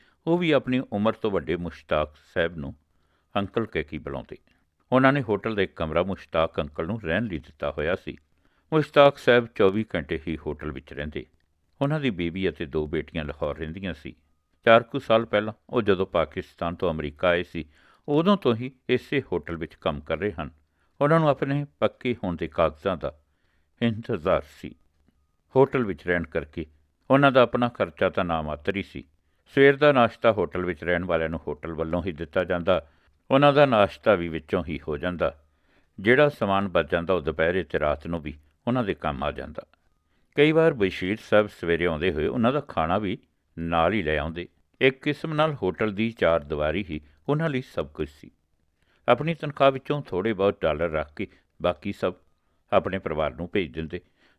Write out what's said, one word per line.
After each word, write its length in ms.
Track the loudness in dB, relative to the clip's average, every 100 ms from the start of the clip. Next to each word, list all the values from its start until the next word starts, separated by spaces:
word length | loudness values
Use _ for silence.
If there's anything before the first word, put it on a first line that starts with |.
| _ _ -2
ਉਹ 120 | 0
ਵੀ 120 | 2
ਆਪਣੀ 320 | 2 2 -2 -2
ਉਮਰ 200 | -2 -2
ਤੋਂ 180 | 0 -2
ਵੱਡੇ 260 | -2 -2 -4
ਮੁਸ਼ਤਾਕ 580 | -6 -12 -4 -2 -2 -8 _
ਸਾਹਿਬ 220 | -2 -2 -4
ਨੂੰ 180 | -12 -14 _ _ _ _ _ -6
ਅੰਕਲ 300 | -4 -4 -4
ਕਹਿ 180 | -4
ਕੇ 140 | -6 -8
ਬੁਲਾਉਂਦੇ। 380 | -10 -10 -12 -18 _ _ _ _ _
ਉਹਨਾਂ 200 | 4 4
ਨੇ 100 | 2
ਹੋਟਲ 320 | 0 -2 -2
ਦਾ 80 | -2
ਇੱਕ 100 | -2 -4
ਕਮਰਾ 260 | -2 0
ਮੁਸ਼ਤਾਕ 580 | 0 -4 -4 0 0 -2
ਅੰਕਲ 260 | -6 -6 -6
ਨੂੰ 140 | -6
ਰਹਿਣ 220 | -2 -2
ਲਈ 140 | -2 -6
ਦਿੱਤਾ 320 | -10 -8 -6
ਹੋਇਆ 240 | -4 -2
ਸੀ। 240 | -4 -6 -14 _ _ _ _ _
ਮੁਸ਼ਤਾਕ 460 | 0 2 6 6 6
ਸਾਹਿਬ 300 | 4 4 2
ਚੌਵੀ 320 | 2 4 4 -2
ਘੰਟੇ 260 | -6 -6 -6 -6
ਹੀ 100 | -8 -8
ਹੋਟਲ 260 | -8 -8
ਵਿੱਚ 200 | -10 -12
ਰਹਿੰਦੇ। 340 | -10 -10 -10 -14 _ _ _ _ -4
ਉਹਨਾਂ 200 | -2 0
ਦੀ 100 | -2
ਬੀਵੀ 380 | -2 -4 -2 -2
ਅਤੇ 180 | -4 -4
ਦੋ 200 | -4 -4
ਬੇਟੀਆਂ 380 | -4 -6 -8
ਲਾਹੌਰ 340 | -8 -6 -6 -6
ਰਹਿੰਦੀਆਂ 360 | -8 -8 -10
ਸੀ। 200 | -10 -14 -18 _ _ _ _
ਚਾਰ 180 | 4 6
ਕੁ 160 | 4 -4
ਸਾਲ 260 | 2 2
ਪਹਿਲਾਂ 280 | 2 -2 -2 -8 _
ਉਹ 120 | -2
ਜਦੋਂ 240 | 2 0 0
ਪਾਕਿਸਤਾਨ 680 | 0 -2 -4 -12 -8 -8
ਤੋਂ 160 | -4 -4
ਅਮਰੀਕਾ 380 | -2 -6 -2 0
ਆਏ 140 | 0
ਸੀ, 220 | -2 -10 -12 _ _ _ -2
ਉਦੋਂ 280 | 0 2 2
ਤੋਂ 180 | 2
ਹੀ 180 | 0 -4 -10 -2
ਇਸੇ 340 | -2 0 -4 -2
ਹੋਟਲ 240 | -6 -6 -8
ਵਿੱਚ 180 | -10
ਕੰਮ 260 | -6 -4 -4
ਕਰ 180 | -6 -4
ਰਹੇ 140 | -4
ਹਨ। 180 | -6 -10 -14 _ _ _ -2
ਉਹਨਾਂ 200 | 2 4
ਨੂੰ 80 | 2
ਆਪਣੇ 380 | 0 -2 -4 -6 _
ਪੱਕੇ 360 | -4 -2 -4 -4
ਹੋਣ 120 | -4 -4
ਦੇ 120 | -4
ਕਾਗਜ਼ਾਂ 480 | 0 0 0 -4 -4
ਦਾ 240 | -6 -10 _ _ _ _ _ _
ਇੰਤਜ਼ਾਰ 600 | -4 -4 -6 -4 0 0 -2 -14
ਸੀ। 140 | -16 -18 _ _ _ _ _ _ _ 2
ਹੋਟਲ 280 | 2 2
ਵਿੱਚ 220 | -4 -4 -2
ਰਹਿਣ 180 | -2
ਕਰਕੇ 420 | -2 -8 -8 -10 -12 _ _ _ 0
ਉਹਨਾਂ 220 | 2 6
ਦਾ 100 | 6
ਆਪਣਾ 260 | 4 2 -2
ਖਰਚਾ 420 | -2 -6 0 0
ਤਾਂ 140 | 0
ਨਾ 180 | -2 -2
ਮਾਤਰ 340 | -4 -6 -6 -6
ਹੀ 60 |
ਸੀ। 220 | -8 -12 -18 _ _ _ _
ਸਵੇਰ 220 | 4 6 6
ਦਾ 160 | 4
ਨਾਸ਼ਤਾ 400 | 4 2 2 0
ਹੋਟਲ 320 | 2 -2 -2
ਵਿੱਚ 200 | -6 -4
ਰਹਿਣ 200 | -2 -2
ਵਾਲਿਆਂ 240 | 0 0 -2
ਨੂੰ 120 | -4 -8
ਹੋਟਲ 260 | -10 -8
ਵੱਲੋਂ 300 | -6 -4 -4
ਹੀ 80 | -4
ਦਿੱਤਾ 320 | -8 -6 -4
ਜਾਂਦਾ। 460 | -2 -2 0 0 -2 _ _ _ -2
ਉਹਨਾਂ 220 | 4 6
ਦਾ 140 | 6 6
ਨਾਸ਼ਤਾ 480 | 6 2 2 2
ਵੀ 140 | 2 0
ਵਿੱਚੋਂ 360 | -6 -4 -4
ਹੀ 160 | -4 -6 -6
ਹੋ 80 | -6
ਜਾਂਦਾ। 480 | -6 -2 -4 -4 _ _ _ _ _ -2
ਜਿਹੜਾ 280 | 2 4 4
ਸਮਾਨ 400 | 2 0 0 0
ਬਚ 220 | 0 0
ਜਾਂਦਾ, 220 | -2 0
ਉਹ 60 | -2
ਦੁਪਹਿਰੇ 440 | -2 0 0 0
ਤੇ 140 | -2 -2
ਰਾਤ 280 | -2 -2 -6
ਨੂੰ 140 | -8
ਵੀ 140 | -8 -14 _ _ -4
ਉਹਨਾਂ 160 | -2
ਦੇ 100 | -4
ਕੰਮ 300 | -4 -6 -4
ਆ 60 | -6
ਜਾਂਦਾ। 320 | -6 -10 -14 -18 _ _ _ _ _ _
ਕਈ 180 | 2 2
ਵਾਰ 200 | 4 2
ਬਸ਼ੀਰ 460 | 2 0 0 -4 -4 2
ਸਾਹਿਬ 160 | 2 2
ਸਵੇਰੇ 400 | -2 -2 2 0
ਆਉਂਦੇ 260 | 0 0
ਹੋਏ 140 | 0 -2
ਉਹਨਾਂ 260 | 0 0
ਦਾ 80 | 0
ਖਾਣਾ 380 | -4 -2 0 0
ਵੀ 200 | -2 -6 _ _ _ -10
ਨਾਲ 340 | -2 2 2
ਹੀ 100 | 2
ਲੈ 160 | 0 -2
ਆਉਂਦੇ। 300 | -4 -8 -12 _ _ 0
ਇੱਕ 220 | 0 0
ਕਿਸਮ 320 | -4 -6 -4
ਨਾਲ 200 | -2 -2
ਹੋਟਲ 380 | 0 -4 -2 -2
ਦੀ 180 | -2 -4
ਚਾਰ 300 | 0 2 2
ਦੀਵਾਰੀ 440 | 0 -4 -2 -2 -6
ਹੀ 100 | -10 -12 _ -4
ਉਹਨਾਂ 220 | -2 -2
ਲਈ 120 | -6
ਸਭ 240 | -6 -8 -8
ਕੁਝ 220 | -8 -10
ਸੀ। 220 | -12 -20 _ _ _ _ _ _ _ 0
ਆਪਣੀ 260 | 0 0
ਤਨਖਾਹ 360 | -6 -8 2 2
ਵਿੱਚੋਂ 320 | 2 -2 -6
ਥੋੜ੍ਹੇ 300 | -4 -2 -2
ਬਹੁਤ 260 | 2 0 2
ਡਾਲਰ 300 | -2 0 -2
ਰੱਖ 240 | -2 -6
ਕੇ 120 | -8 -12 _ _ -4
ਬਾਕੀ 300 | -2 -2 -6
ਸਭ 220 | -4 -4 -4 _ _ _ _ _
ਆਪਣੇ 260 | 0 0 -4
ਪਰਿਵਾਰ 360 | -4 -4 -4
ਨੂੰ 160 | -4 -4
ਭੇਜ 200 | -4 -4
ਦਿੰਦੇ। 280 | -6 -8 -10 -14 _ _